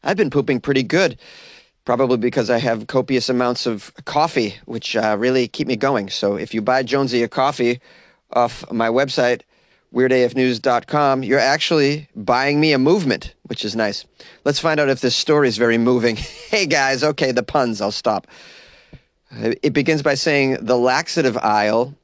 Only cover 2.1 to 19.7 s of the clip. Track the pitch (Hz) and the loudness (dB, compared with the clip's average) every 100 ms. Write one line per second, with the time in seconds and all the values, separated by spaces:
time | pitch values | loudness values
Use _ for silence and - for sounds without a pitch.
2.1 | 123 120 131 110 117 120 113 110 131 123 | 2 0 -2 0 0 0 -4 -2 -2 0
3.1 | 127 117 127 123 120 123 107 - - - | -2 0 0 0 -2 -4 -6 -10 -16 -6
4.1 | 151 160 143 107 - - 117 - 113 110 | -2 0 0 -4 -8 -12 -10 -4 -2 0
5.1 | 104 123 131 120 - 143 113 139 127 98 | 0 2 2 0 -4 -4 0 0 0 -4
6.1 | - 101 98 104 113 104 131 123 139 135 | -4 -2 -2 -4 -4 0 0 0 0 0
7.1 | 120 117 - 135 143 120 123 _ - _ | 0 0 0 0 0 -2 -2 _ -20 _
8.1 | _ _ 120 120 - - 110 113 120 139 | _ _ 0 0 -2 -8 -2 0 0 0
9.1 | 143 123 120 _ _ _ _ _ 123 127 | 0 0 0 _ _ _ _ _ 0 2
10.1 | 127 123 127 127 117 135 120 - 151 143 | 4 2 2 0 0 0 0 0 0 2
11.1 | 135 120 135 123 147 - 160 143 147 147 | 0 0 2 2 0 0 2 2 -2 -8
12.1 | - 104 123 139 147 156 139 135 202 147 | -10 -2 0 2 2 2 4 4 2 2
13.1 | 104 - _ - 113 107 113 107 101 - | -2 -6 _ -12 -8 -6 -4 -4 -4 -14
14.1 | _ - - 143 143 165 156 143 131 127 | _ -20 -6 -2 0 0 2 0 0 0
15.1 | - - 151 135 107 120 117 117 123 117 | -2 2 2 2 2 2 4 2 2 2
16.1 | 113 139 - - 220 175 151 135 135 151 | -2 -8 -12 -4 -2 0 2 2 0 0
17.1 | 135 135 120 107 143 123 107 101 - 120 | 0 0 0 0 0 0 -2 -4 -2 -2
18.1 | 101 - - - - - - _ - _ | -2 -6 -20 -20 -20 -20 -20 _ -20 _
19.1 | _ _ 113 110 - 151 | _ _ -6 -4 -2 -2